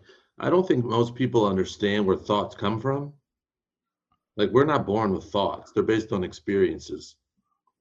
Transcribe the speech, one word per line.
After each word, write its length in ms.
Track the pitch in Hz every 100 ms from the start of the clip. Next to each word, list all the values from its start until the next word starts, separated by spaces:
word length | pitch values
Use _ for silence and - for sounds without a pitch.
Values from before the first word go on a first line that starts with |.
| _ - _ -
I 120 | 131
don't 160 | 180 185
think 160 | 131
most 300 | 120 117 120
people 320 | 123 127 120 101
understand 600 | 95 87 - 101 104 95
where 100 | 90
thoughts 380 | - 104 90
come 260 | - 101 110
from. 340 | 135 139 143 - _ _ _ _ _ _ _ _ _ _ _ -
Like, 140 | 101
we're 140 | 117 151
not 200 | 113 95
born 260 | 107 104
with 120 | 90
thoughts. 480 | - 104 90 71 -
They're 100 | 107
based 300 | 107 110 107
on 120 | 101
experiences. 920 | 90 - - 98 90 78 - 76 - _ _ _ _ _ _ _